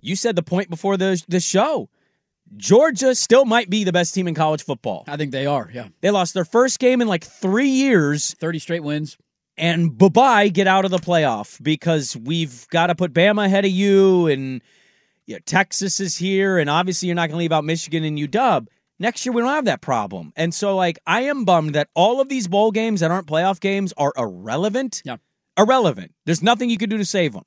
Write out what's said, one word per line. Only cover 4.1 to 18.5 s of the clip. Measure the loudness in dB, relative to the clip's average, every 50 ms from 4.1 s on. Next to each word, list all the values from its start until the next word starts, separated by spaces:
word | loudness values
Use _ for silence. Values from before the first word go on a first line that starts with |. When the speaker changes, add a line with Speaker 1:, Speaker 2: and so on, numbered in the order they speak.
| -2
Speaker 1:
team | -4 -4 -4
in | -2
college | -2 0 0 0 -4 -4
football. | -8 -10 -8 _ -8 -8 -8 -8 -12
Speaker 2:
I | -8 -8
think | -8 -6
they | -4 -4 -2
are, | -2 -2 -2 -4 -6 -12
yeah. | -16 -16 -16 _ _
Speaker 1:
They | -2 0
lost | 2 2 0 -2 -2
their | -4 -4
first | 0 2 2 2 2 0 2
game | 2 2 2 4
in, | 2 0
like, | -2 -4 -4
three | -8 -20 -6 -2 0 2 2 2 2
years. | 2 2 2 4 4 4 4 2 0 -2 -4 -6 -8
Speaker 2:
Thirty | _ -8 -6 -6 -8
straight | -6 -6 -6 -6 -4
wins. | -4 -6 -6 -6 -8 -12 _ _ _ _ _ _ _ _ -2
Speaker 1:
And | -2 0 0 2 0 0 4 4
bye-bye, | 4 6 6 6 4 6 6 4 4 2
get | 2 2 2 2
out | 2 2 2
of | 0
the | -2 -2
playoff | -2 0 0 2 2 2 0 -2 -6 -10 -14 -8
because | -2 -2 -2 -2 0 0 0 0 -2 -4 -10 -12
we've | -8 -4 -2 -2 -2 -4 -6 -16 -20 _
gotta | 0 0 2 2 0
put | -2 -2 -2 2
Bama | 4 4 4 4 2 2
ahead | 2 2 2 2
of | 2
you, | 0 2 2 4 6 6 6 6 4 4 4 2
and, | 0 0 -2 -6 -8 -10 _ _ _ _ _ _ _ _ _ _ _ _ _
you | -16 -16
know, | -14 _
Texas | -2 0 0 0 _ -2 -6 -6 -4 -4 -4
is | -6 -6 -6 -6
here, | -4 -2 0 0 0 2 2 0
and | 0 2
obviously | 0 0 0 -2 -4 -4 -4 -4
you're | -2
not | -2 -2 -4
gonna | -4 -4
leave | -4 0
out | 0 -2 0
Michigan | -2 -4 -4 -6 -6 -4 -4 -4
and | -4 -4 -4
U | -6 -4
W. | -2 0 0 2